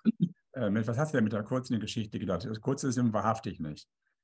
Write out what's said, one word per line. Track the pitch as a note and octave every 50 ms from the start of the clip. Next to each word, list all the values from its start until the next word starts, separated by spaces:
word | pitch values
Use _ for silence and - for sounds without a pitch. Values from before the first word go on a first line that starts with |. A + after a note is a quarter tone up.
| -
<coughs> | A3 - - F3 F3 - _ _ _ -
äh, | C3 B2 G#2
Mensch, | G2 A2 A2+ A2+
was | A#2 A#2
hast | D3+ D#3 D3+
du | C3+
denn | A2
mit | G#2+ G#2+
der | G#2 G#2+
kurzen | - B2+ B2+ B2 - B2+ A2
Geschichte | G2 G#2 - A#2+ A2 F#2 - -
gedacht? | F#2 F#2+ F#2+ E2+ F#2+
Das | G#2 A2 A2
Kurze | A2 C3 C3+ C3+ - C#3
ist | A#2+ B2+
ihm | B2 A#2+ G#2+
wahrhaftig | G#2+ G2 A2 A#2 - - G#2+ E2+ -
nicht.“ | D#2+ D2+ D2 - - _ _ _ _ _ _ _